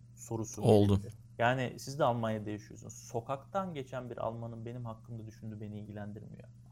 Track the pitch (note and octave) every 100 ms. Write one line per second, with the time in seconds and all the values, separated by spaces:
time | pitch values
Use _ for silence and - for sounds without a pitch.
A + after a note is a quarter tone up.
0 | - - - A2 G#2+ - A2 G#2+ G2+ G2
1 | A2+ - - - A#2 C3 B2 A#2 - C#3
2 | C#3 A#2+ A2+ A2 G#2 G#2 - A2+ A#2 A2+
3 | - A#2 A#2+ C#3 - G3 F#3+ D3+ B2+ C3
4 | B2 - A2+ A#2 A#2 A2+ A#2 B2 A#2 A2+
5 | A#2+ A#2 G#2+ G#2+ A2+ G#2+ G#2+ G#2 G#2 G#2
6 | G#2 G#2 - - - - -